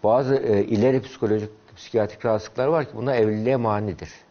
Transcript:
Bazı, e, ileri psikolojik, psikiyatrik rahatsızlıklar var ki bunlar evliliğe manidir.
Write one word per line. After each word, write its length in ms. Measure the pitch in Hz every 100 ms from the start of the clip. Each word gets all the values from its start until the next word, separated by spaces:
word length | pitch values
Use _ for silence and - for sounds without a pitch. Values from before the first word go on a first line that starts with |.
Bazı, 320 | 104 123 131
e, 300 | 135 120 101
ileri 380 | 104 107 123 131
psikolojik, 480 | 131 - 110 107 107 - - -
psikiyatrik 480 | - 113 104 -
rahatsızlıklar 420 | 120 110 - - 131
var 180 | 165
ki 60 | 160
bunlar 200 | 110 123
evliliğe 420 | 123 107 107 110 131
manidir. 540 | 113 104 107 82 - - _